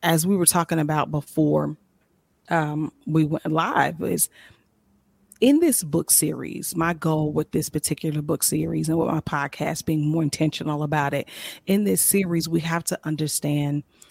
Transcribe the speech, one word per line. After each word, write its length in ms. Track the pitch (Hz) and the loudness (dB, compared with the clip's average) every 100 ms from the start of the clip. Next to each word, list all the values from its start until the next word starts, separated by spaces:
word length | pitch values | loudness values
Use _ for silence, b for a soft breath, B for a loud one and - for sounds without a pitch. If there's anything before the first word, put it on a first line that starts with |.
as 220 | 170 165 180 | 0 2 4
we 120 | 196 | 4
were 80 | 170 | 4
talking 340 | 180 165 160 | 2 2 0
about 320 | 147 151 143 | 2 0 0
before, 640 | 151 - - 151 151 147 156 _ _ _ _ _ _ - | -4 -4 0 2 2 0 -6 _ _ _ _ _ _ -2
um, 440 | 170 151 151 156 _ - | 0 0 -2 -6 _ 0
we 200 | 160 151 | 2 2
went 260 | 160 - | 0 0
live, 500 | 156 190 - 139 165 | 0 2 2 0 0
is 280 | - 196 - b b b b _ _ _ _ _ _ - | -2 -2 -2 b b b b _ _ _ _ _ _ 2
in 200 | 247 294 | 4 6
this 240 | 339 - | 4 2
book 260 | 151 165 - | 0 -2 2
series, 640 | - 156 156 - - - 165 | 2 2 -4 -8 -8 -6 -2
my 180 | 165 | -2
goal 380 | 165 160 156 151 | 0 0 0 0
with 200 | 151 156 | -2 -2
this 180 | 156 143 | -2 -2
particular 520 | 151 - 147 156 151 | -4 -4 -4 -4 -4
book 200 | 147 147 | -4 -2
series 480 | - 156 165 160 156 | 0 0 -2 -2 0
and 80 | 165 | 0
with 100 | 160 | 0
my 100 | 160 | -2
podcast 640 | - 147 143 - 151 160 - | -2 -4 -4 -4 -4 -4 -2
being 200 | 156 151 | 0 2
more 140 | 160 | 0
intentional 580 | 147 - 156 - 143 147 | 0 0 -2 -2 -4 -4
about 320 | 151 151 143 | 0 0 0
it, 140 | 143 - B B B - | -2 -6 B B B 0
in 160 | 202 | 2
this 180 | 202 185 | 2 2
series, 480 | - 202 185 170 160 | 2 2 2 0 0
we 100 | 165 | -2
have 220 | 160 165 - | 0 -4 -4
to 120 | - | -6
understand 800 | 156 151 151 - 147 147 143 147 - b b | -4 -4 -2 -2 -2 0 0 -2 -6 b b